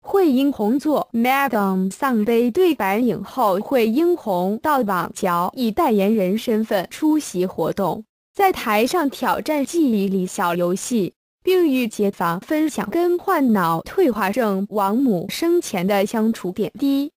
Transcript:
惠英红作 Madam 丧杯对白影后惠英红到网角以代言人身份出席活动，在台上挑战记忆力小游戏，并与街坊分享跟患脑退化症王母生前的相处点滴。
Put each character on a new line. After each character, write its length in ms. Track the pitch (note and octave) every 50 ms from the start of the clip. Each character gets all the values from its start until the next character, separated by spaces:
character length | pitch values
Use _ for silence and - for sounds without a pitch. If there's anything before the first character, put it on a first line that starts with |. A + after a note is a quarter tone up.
惠 300 | _ - - G4 F#4+ E4
英 220 | B3+ B3 C#4 C#4+ C4
红 260 | - A3 G3+ A#3+ D4
作 300 | - D#4 D4 A3 - _ -
Madam 760 | A#3 A#3 B3 C4 C#4 C#4 C#4 - G#3+ G3+ G3 F#3+ F#3+ F#3+ F#3+
丧 340 | F#3+ - - C4+ B3+ A3 G#3
杯 280 | G#3+ A#3 A#3 A#3+ B3 A3+
对 200 | F4 F#4 F4+ D#4
白 280 | - G#3+ F#3+ G3 G#3+
影 240 | B3+ A#3+ F#3 - G3
后 340 | - - C4 B3 G#3 F#3 F#3
惠 300 | G#3+ - C#4+ B3+ A3 A3
英 280 | A3 C4+ E4+ F4 F4
红 400 | D#4+ - A3+ F#3+ F3 F3+ F#3+ G#3 A#3
到 200 | _ D#4 D4+ C4+
网 320 | B3+ G3+ G3 F3 - - -
角 400 | - - F#3+ F3 E3+ F3 F#3 -
以 160 | C4 B3+ A3+ G3+
代 180 | - E4+ D4
言 240 | A3+ G#3 F#3+ G3+ A3+
人 240 | A3 F#3+ F3+ F#3+ A3+
身 260 | - - A3+ G#3+ A3
份 220 | - A3+ G3 F3 -
出 300 | - - - D#4 D4+ D#4
席 260 | C#4+ - - F3+ F3+
活 280 | F#3 - - E3 D#3+ D#3
动， 320 | - G3 E3+ D#3+ G#3 A3 _ _ _ _ _ _
在 200 | - G4+ F#4+ F#4
台 340 | - - A#3+ G#3+ G#3 A3+
上 240 | B3+ - F4+ D#4+ C#4
挑 300 | - - - A3 F3 -
战 260 | G3 - D#4 D4 C#4
记 240 | - - E4+ D#4+ C4
忆 160 | A3+ G#3 G3
力 180 | G3+ F#3+ G3 F3+
小 300 | F#3 - - G3 F3 E3+
游 180 | F3 F3 F3 F3+
戏， 420 | G3 - - B3 A#3 F#3 - _ _ _ _ _ _ _
并 240 | - F#4 F#4 F4
与 220 | D#4+ C4 B3+ B3 A3+
街 240 | - - G#3 G3 G3+
坊 260 | - F#3+ E3+ E3 F3+
分 320 | - - D#4+ D4+ D#4 D#4
享 180 | - - - -
跟 300 | - E4+ F4 F4+ F4 F4
患 340 | - - F#4+ D#4+ C#4 B3 A3
脑 280 | G3+ F3+ E3 E3 E3
退 280 | - - - - F#4+ C#4+
化 220 | A3 G#3 G#3+ F#3
症 340 | G3+ B3+ A#3+ G#3+ G3 F#3+ G3 G#3
王 260 | - G#3 G3 G3 G3+
母 320 | A#3+ C#4+ C4 G#3 E3+ D#3+ G3
生 320 | - - - E4 F4 F4
前 240 | E4+ - - F#3+ E3+
的 220 | F#3+ G#3 G3+ G3
相 260 | G#3 - A#3 G#3+ A3+ A3+
处 200 | - - F3+ F3+
点 200 | - G#3 - _ G3+
滴。 320 | C#4+ C#4 C#4 C#4 C#4+ D4 _